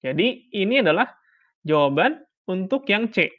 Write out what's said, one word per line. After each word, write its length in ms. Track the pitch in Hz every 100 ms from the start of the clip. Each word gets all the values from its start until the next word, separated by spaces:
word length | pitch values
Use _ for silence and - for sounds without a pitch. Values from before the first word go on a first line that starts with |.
Jadi, 480 | 131 - 220 - _ 208
ini 240 | 196 262
adalah 320 | 202 160 254 - _ _ _ _ 156
jawaban 560 | 151 143 139 208 311 - _ -
untuk 400 | 185 190 269 277
yang 240 | 202 226
C. 160 | 220 165